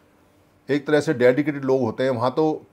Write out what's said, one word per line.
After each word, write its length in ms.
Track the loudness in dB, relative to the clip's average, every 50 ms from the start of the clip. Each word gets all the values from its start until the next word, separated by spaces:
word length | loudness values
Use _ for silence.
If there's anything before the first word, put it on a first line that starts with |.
| _ _ _ _ _ _ _ _ _ _ _ _ _ -4
एक 180 | -4 -4 -2 0
तरह 140 | 0 0
से 120 | 0 0 0
डेडिकेटेड 520 | 2 4 4 4 4 0 -2 -4 -4 -2
लोग 160 | 0 0 0
होते 220 | 0 -2 -2 -2 -2
हैं। 60 | -2
वहाँ 240 | -2 0 -2 -2 0
तो 320 | 0 0 0 -2 -4 -8 -6